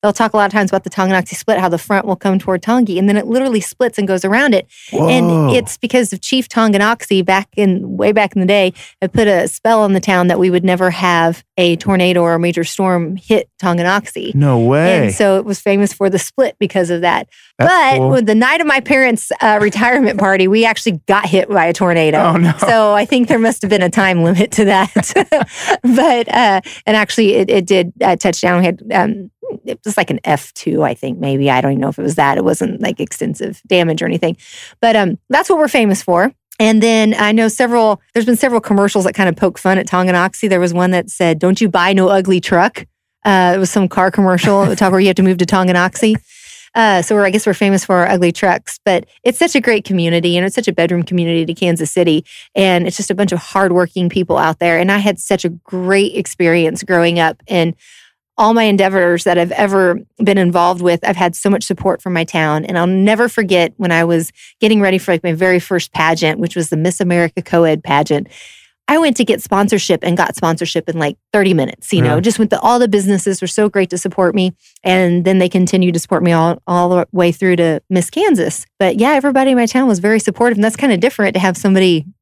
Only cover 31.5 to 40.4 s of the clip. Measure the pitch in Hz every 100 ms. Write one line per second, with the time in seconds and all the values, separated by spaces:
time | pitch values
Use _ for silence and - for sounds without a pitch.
31.5 | 127 135 139 131 147 180 165 - - 185
32.5 | - - - - - - - - - 92
33.5 | - _ 185 165 160 170 165 170 - -
34.5 | - - _ 233 220 196 - _ 269 370
35.5 | 359 302 277 214 190 - 175 208 - _
36.5 | - 220 220 226 220 214 214 208 220 220
37.5 | 214 247 240 220 202 _ 233 226 233 269
38.5 | 240 - 202 202 208 185 - 190 160 190
39.5 | - 185 190 170 180 185 180 185 -